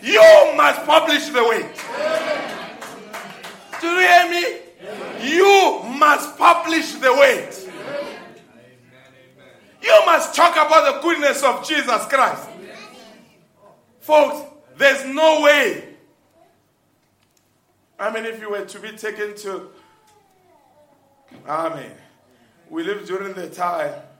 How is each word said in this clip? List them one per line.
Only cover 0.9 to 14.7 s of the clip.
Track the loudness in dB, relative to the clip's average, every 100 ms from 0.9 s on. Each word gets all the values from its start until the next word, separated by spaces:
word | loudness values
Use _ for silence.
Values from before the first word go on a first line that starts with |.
| 2 2 -2 -2
the | 0
word. | 0 -2 -6 -14 -14 -8 -4 -4 -6 -8 -8 -12 -16 -18 -18 -20 -18 -18 -18 -20 -20 -20 -18 -10
Do | -4
you | 0
hear | 4 4 4
me? | -2 -6 -8 -16 _ -18 -14 -14 -10
You | -4 2 6 6 4 -2 -10 0
must | 2 2 -2 0
publish | 2 2 0 -4 -4
the | -2 0
word. | 4 4 2 -6 -16 -18 -18 -14 -12 -12 -16 -20 -20 _ _ _ _ _ _ _ _ _ _ _ _ _ _
You | 4 4 6
must | 0 0
talk | 0 2
about | 2 4 4 2 -2
the |
goodness | -4 -2 -2 0
of | -2 -2 -4
Jesus | -4 -2 -4 -2
Christ. | 0 0 -2 -14 -20 -20 -20 -20 -20 -20 -20 _ _ _ _ _ _ _ _
Folks, | 0 2 2 -4 -14 -20 _